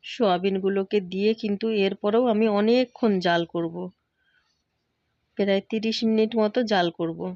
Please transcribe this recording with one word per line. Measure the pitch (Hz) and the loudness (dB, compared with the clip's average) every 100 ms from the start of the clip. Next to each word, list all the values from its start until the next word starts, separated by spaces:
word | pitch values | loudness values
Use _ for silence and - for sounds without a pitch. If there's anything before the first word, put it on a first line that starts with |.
সয়াবিনগুলোকে | - - 214 180 190 190 190 196 196 208 180 | -16 -2 0 2 0 -2 0 -2 0 -2 -2
দিয়ে | 190 208 | -2 0
কিন্তু | 226 214 202 226 214 | 0 -4 -4 -2 0
এরপরেও | 196 196 208 226 247 | 0 0 0 2 2
আমি | 208 220 | 2 2
অনেকক্ষণ | 202 214 247 254 - 226 190 | 2 2 2 0 0 0 2
জাল | 180 170 170 | 2 0 0
করব, | 170 170 170 185 _ _ _ _ _ _ _ _ _ _ _ _ _ _ - | -4 -6 -8 -12 _ _ _ _ _ _ _ _ _ _ _ _ _ _ -4
প্রায় | 202 196 | 0 0
তিরিশ | 196 220 220 220 | 0 -4 -2 -2
মিনিট | 226 220 220 226 | 0 2 0 0
মতো | 214 254 | 0 0
জাল | 226 202 175 | 0 2 0
করব। | - 165 165 185 | -2 -6 -6 -10